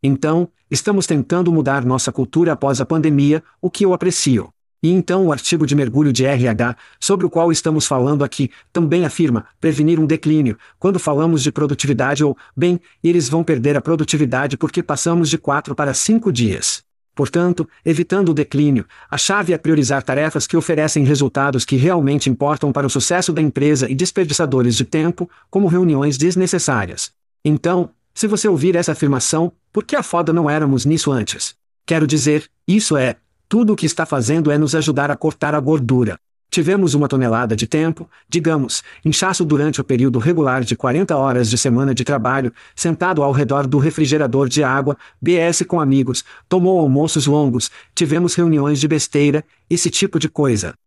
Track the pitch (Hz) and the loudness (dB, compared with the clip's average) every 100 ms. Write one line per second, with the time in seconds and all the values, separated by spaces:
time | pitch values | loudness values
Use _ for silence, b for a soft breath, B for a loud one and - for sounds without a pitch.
0 | 139 135 156 165 175 _ _ 139 - 202 | 0 0 0 0 -2 _ _ -4 0 0
1 | 175 151 123 - 175 160 131 139 123 127 | 0 -2 0 0 2 2 2 0 0 0
2 | - 123 127 160 170 143 139 123 127 156 | -2 -4 -2 2 2 0 -2 -2 0 0
3 | 156 143 143 156 b b 185 - 196 180 | 2 2 2 2 b b -6 0 0 2
4 | 180 175 143 117 90 _ _ _ 160 180 | 0 0 0 0 -2 _ _ _ 0 0
5 | - 180 185 139 - 170 147 147 131 123 | 2 0 0 0 -2 -2 2 0 0 2
6 | 151 127 131 135 123 110 120 120 B B | 2 2 2 2 0 0 -2 -4 B B
7 | - 196 180 170 170 160 165 156 - 135 | -2 0 0 0 0 0 0 -2 0 0
8 | 127 147 139 - 131 B B 175 160 170 | 0 0 -2 -4 -6 B B -2 0 0
9 | 160 - 160 113 b _ 165 143 151 165 | 0 0 0 0 b _ -2 0 2 2
10 | 156 156 151 156 135 107 b b 185 185 | 2 0 2 2 0 -4 b b -2 0
11 | - 143 165 160 139 139 147 147 139 131 | 0 0 2 2 0 -2 -2 -2 -2 -2
12 | 131 139 151 127 B - 175 175 b b | -2 0 0 -2 B -2 0 0 b b
13 | 170 175 127 160 165 143 131 143 - 165 | 0 0 0 -2 0 0 0 0 0 -2
14 | 151 151 143 127 143 131 156 - 170 143 | 0 0 0 0 -4 -4 -4 -4 -4 -4
15 | 170 170 156 156 - 143 147 139 147 127 | 0 0 2 -2 -2 -4 -4 -4 -2 -2
16 | - 226 220 120 113 92 - - _ _ | 2 2 2 0 0 0 -6 -8 _ _
17 | _ - 143 170 180 175 160 b - 156 | _ -4 -2 0 0 0 -6 b -2 0
18 | 175 190 185 147 143 143 147 131 92 B | 0 0 2 0 -2 0 2 0 -2 B
19 | B 131 - 196 180 165 156 156 127 139 | B -6 -2 -2 0 -2 2 2 2 -2
20 | 123 135 151 151 - 165 - 165 156 156 | -2 -2 -2 -4 -2 -2 0 0 0 2
21 | 135 143 139 - 139 127 - 135 151 180 | 2 2 0 0 0 -2 0 2 2 2
22 | 139 143 139 123 143 151 147 139 139 135 | 0 0 0 0 0 0 -2 -2 -2 -2
23 | - 175 180 156 156 139 147 147 131 135 | -2 -2 0 0 0 2 2 2 0 -2
24 | 185 - 170 147 156 131 120 113 135 160 | -2 -2 -2 0 0 2 2 0 -2 0
25 | 160 175 180 b b 190 196 175 180 139 | -2 -2 -8 b b 0 2 4 2 2
26 | 143 131 160 180 185 180 - 123 92 - | 0 0 0 2 0 0 -2 -2 -4 -8
27 | - _ _ _ 151 151 170 180 175 _ | -12 _ _ _ -2 0 0 -2 -2 _
28 | _ - 220 208 214 170 170 170 170 151 | _ -6 -2 0 0 2 2 0 0 0
29 | 143 131 - 156 175 _ _ - 214 294 | 0 0 0 -2 -2 _ _ -6 -4 -4
30 | - 170 165 165 151 151 147 135 147 156 | -2 -2 0 0 0 0 0 0 0 0
31 | - 131 104 - - - _ _ - 165 | 0 -2 -4 -8 -10 -12 _ _ -4 0
32 | 151 151 135 147 - _ - 208 - 147 | 0 0 2 0 -2 _ 0 0 2 0
33 | 127 113 _ _ _ 220 220 214 156 - | 0 -4 _ _ _ 0 2 0 -2 -4
34 | 160 139 110 156 151 147 151 156 156 135 | -4 -2 0 0 2 2 0 0 0 -2
35 | 143 143 - - 151 151 139 156 120 127 | -2 -2 -4 -4 -4 -2 0 0 2 0
36 | 110 90 _ _ _ - 151 202 180 143 | 0 -4 _ _ _ -2 0 2 2 2
37 | 143 135 120 113 120 107 107 156 160 160 | 0 0 0 0 -2 -4 -2 -2 -2 -4
38 | 170 b b 175 160 156 123 - B B | -10 b b -2 0 0 -2 -6 B B
39 | 156 - 185 185 165 143 151 151 131 127 | -2 0 -2 -2 0 0 0 -2 -2 0
40 | 131 123 120 175 139 131 120 120 127 139 | 2 2 0 0 0 0 -4 -4 -2 -2
41 | 202 151 135 123 113 117 139 120 139 123 | 0 0 0 0 0 0 0 0 0 -2
42 | 127 139 117 135 127 B B - 170 160 | -2 -2 -2 -2 -4 B B -6 -4 -2
43 | 180 165 139 135 139 139 135 143 147 156 | 0 0 0 0 0 0 2 2 0 0
44 | 147 151 143 131 139 147 139 135 139 139 | 0 2 0 0 0 0 0 0 -2 -4
45 | B B 127 180 170 165 170 175 143 135 | B B 0 2 2 0 -2 0 2 2
46 | 131 123 B B _ 185 180 185 151 135 | 0 -4 B B _ 2 2 2 2 2
47 | 156 156 139 147 143 120 - B B - | 2 0 0 2 2 0 -4 B B -4
48 | 165 156 175 175 170 156 139 147 151 156 | 0 0 0 2 2 2 2 0 0 0
49 | - 147 147 147 - _ _ 170 170 - | 0 0 2 0 -4 _ _ -2 -2 -2
50 | 196 160 151 - 143 110 90 - | -2 -2 -4 -2 0 0 -4 -12